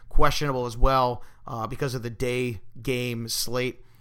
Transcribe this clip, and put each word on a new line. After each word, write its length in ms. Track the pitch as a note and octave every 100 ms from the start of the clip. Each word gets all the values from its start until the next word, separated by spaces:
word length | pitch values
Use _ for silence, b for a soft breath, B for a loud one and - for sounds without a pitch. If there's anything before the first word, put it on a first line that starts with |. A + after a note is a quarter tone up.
| b
questionable 580 | - D3+ - D3 C3 B2
as 100 | A#2
well, 460 | B2+ C3+ B2 A#2 b b -
uh, 180 | A#2+ A2
because 300 | B2+ C#3+ B2
of 80 |
the 80 | A#2
day 500 | A2 B2+ B2 B2+ A2 - -
game 440 | A#2 B2+ B2 A#2 A#2
slate. 560 | - - B2+ B2+ - b b